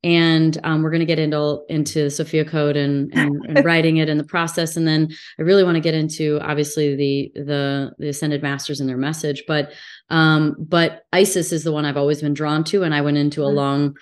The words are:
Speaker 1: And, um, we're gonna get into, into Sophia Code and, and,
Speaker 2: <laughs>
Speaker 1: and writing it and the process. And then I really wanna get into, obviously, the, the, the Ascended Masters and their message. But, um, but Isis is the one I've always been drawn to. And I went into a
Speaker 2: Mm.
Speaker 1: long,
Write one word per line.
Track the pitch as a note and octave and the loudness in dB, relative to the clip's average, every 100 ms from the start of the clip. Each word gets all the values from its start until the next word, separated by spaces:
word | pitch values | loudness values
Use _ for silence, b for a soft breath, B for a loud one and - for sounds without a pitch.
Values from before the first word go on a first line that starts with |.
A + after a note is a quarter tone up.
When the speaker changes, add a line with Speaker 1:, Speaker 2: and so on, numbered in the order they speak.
Speaker 1:
And, | F3 E3+ E3 D#3+ D#3+ D#3 | 0 4 4 4 2 0
um, | - D#3 | -2 0
we're | D#3 | 0
gonna | E3 E3 | 0 0
get | D#3+ | 0
into, | D#3 D3+ D3 D3 - | 0 0 0 -2 -4
into | D#3+ D3 D#3 D3 | -4 -2 -2 -2
Sophia | C#3+ D#3 D#3+ | -2 -2 -2
Code | D#3 D#3+ D3 D3 | -2 0 0 0
and, | C#3+ C#3 C#3 | 0 -2 -2
and, | - D3 C#3+ | 0 0 -2
Speaker 2:
<laughs> | - | 0
Speaker 1:
and | D3+ | 2
writing | D#3+ E3 D#3+ D#3+ | 4 4 4 2
it | D#3 | 2
and | D3+ | 0
the | |
process. | D3+ F3 E3 E3 D#3+ E3 | -2 -2 -2 -2 -4 -2
And | D#3+ | 0
then | D#3 D#3 D#3 B - | 2 0 -4 B -4
I | |
really | D#3+ G3 | 2 4
wanna | F3+ E3 | 4 2
get | D#3+ | 0
into, | D#3 D#3 D#3 D#3 D3 | 0 -2 -2 -2 -2
obviously, | D3+ D3 D3 - D3 | -2 -2 -2 0 -2
the, | C#3 C#3+ C#3 - | 0 0 -2 -4
the, | - C#3+ C#3+ C#3 C#3 C3+ - | -8 -4 -2 -2 -2 -6 -6
the | D3 | -8
Ascended | C#3+ D#3 C#3+ | -4 -4 -2
Masters | D3 C#3 - C#3 | -2 -6 -6 -6
and | C3+ | -4
their | B2+ | -4
message. | C#3 D#3+ D3+ C#3 - | -4 -4 -6 -6 -4
But, | D3+ D3 b b b _ | -4 -4 b b b _
um, | D#3+ D#3+ D#3 D3+ D3+ | 2 4 4 2 -2
but | D#3 E3+ E3 - _ | -2 0 0 -2 _
Isis | F3+ F#3+ F3+ D#3+ | 2 2 2 -2
is | E3 | -2
the | D#3 | -2
one | D3+ D3 | -2 -2
I've | C#3 | 0
always | C#3+ D3 | 0 0
been | D3 | -2
drawn | C#3+ D3+ D3+ | -2 0 0
to. | D#3+ G3+ | 0 0
And | F3 | 0
I | D3 | 0
went | D3 D3 | 2 2
into | D3 D3 | 0 0
a | C#3 | 0
Speaker 2:
Mm. | |
Speaker 1:
long, | C#3+ C#3 C#3 C#3+ C#3+ | 0 0 0 0 -4